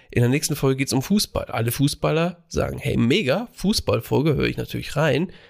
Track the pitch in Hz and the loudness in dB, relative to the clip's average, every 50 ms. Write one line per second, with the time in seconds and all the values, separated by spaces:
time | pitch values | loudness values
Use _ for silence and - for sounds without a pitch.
0 | - - - - 120 120 131 156 - - 151 - - 135 135 131 139 - - 135 | -12 -4 0 2 4 4 4 2 0 -2 -2 0 2 2 2 2 0 0 0 0
1 | 131 - 196 208 - - - - - - - 117 113 123 - - 139 143 - - | 2 2 2 2 2 0 -4 -6 -6 -4 -4 -2 -2 -2 0 2 0 0 0 0
2 | - 151 151 160 170 180 175 - _ - - 147 135 135 135 123 - 131 - - | -2 0 2 2 0 -2 -4 -8 _ -8 -4 -2 -2 -2 -4 -4 -4 -2 0 2
3 | 117 113 151 214 185 123 143 196 247 - - - - 185 214 - - - 101 113 | 2 4 4 2 2 2 0 0 -2 -6 -8 -4 -2 0 0 0 -2 -2 -4 -4
4 | - - 123 123 143 - 139 69 64 - 60 - 123 - - 123 - - - 143 | -2 0 0 0 2 2 2 0 0 -2 -2 -4 -8 -8 -8 -10 -8 -6 -4 -2
5 | 156 151 127 139 180 185 - - - - | 0 0 0 0 -2 -4 -6 -14 -20 -20